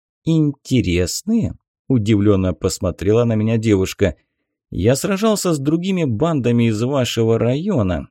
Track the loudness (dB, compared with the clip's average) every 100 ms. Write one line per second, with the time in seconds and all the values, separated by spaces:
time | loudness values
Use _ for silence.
0 | _ _ -2 2 0 -2 -2 0 0 0
1 | -2 -4 -4 -2 -2 -6 _ _ -2 0
2 | 2 2 4 2 0 -2 -4 -4 -4 -4
3 | 0 2 2 0 0 -2 2 2 0 -2
4 | -2 -2 _ _ _ _ _ -2 0 2
5 | 0 -2 0 0 0 -2 0 -2 0 -2
6 | 0 0 0 0 0 2 2 0 -2 0
7 | -2 0 0 2 0 -2 -2 0 0 -2
8 | -6